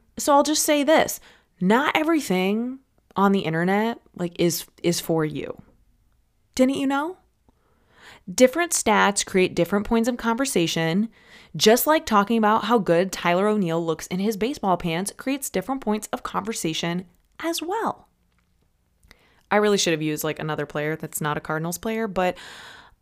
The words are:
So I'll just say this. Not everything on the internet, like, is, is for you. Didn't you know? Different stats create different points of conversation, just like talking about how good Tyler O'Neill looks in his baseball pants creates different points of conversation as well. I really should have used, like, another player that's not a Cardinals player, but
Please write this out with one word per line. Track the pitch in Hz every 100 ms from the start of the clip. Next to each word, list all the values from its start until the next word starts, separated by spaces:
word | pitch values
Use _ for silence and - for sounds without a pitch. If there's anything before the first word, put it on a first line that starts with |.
| _ -
So | -
I'll | 285
just | 285 302
say | - 294
this. | 285 320 - - - - _ -
Not | 180 226 294 -
everything | 311 330 - 185 185 214 240 262 _ _ _ -
on | 196
the | 196
internet, | 160 160 175 202 220 233 _ -
like, | 170 170
is, | 170 165 - _
is | - 170
for | - 160
you. | 156 143 - - - _ _ _ _ _ _ _ _
Didn't | - 254 277
you | 269
know? | 277 311 370 _ _ _ _ _ _ _ _ - - -
Different | 180 254 285 339
stats | - - 202 190 202 -
create | 190 185
different | - 170 202 208
points | 226 226
of | 240
conversation, | 233 226 269 190 165 - 165 170 226 _ - - - 160
just | 214 240 -
like | 311 311
talking | 214 202 226
about | 214 220
how | 202 233
good | 175 170 190
Tyler | - 175 175 208
O'Neill | 214 175 165
looks | 165 160 -
in | 175
his | 202 208
baseball | 220 294 202 175
pants | 180 165 202 -
creates | - 269 -
different | 185 185 269
points | 220 214 -
of | 254
conversation | - 185 196 220 165 160 170 175 185 _ _ -
as | 320 330
well. | 320 427 392 - _ _ _ _ _ _ _ _ _ _ _ - _ _ -
I | 208
really | 208 202
should | 185
have | 160
used, | 156 151
like, | 156 151
another | 151 151
player | 147 151 151 156
that's | 156 -
not | 151 151
a |
Cardinals | - 156 165 175
player, | 226 220 226
but | 185 180 180 - - - - - _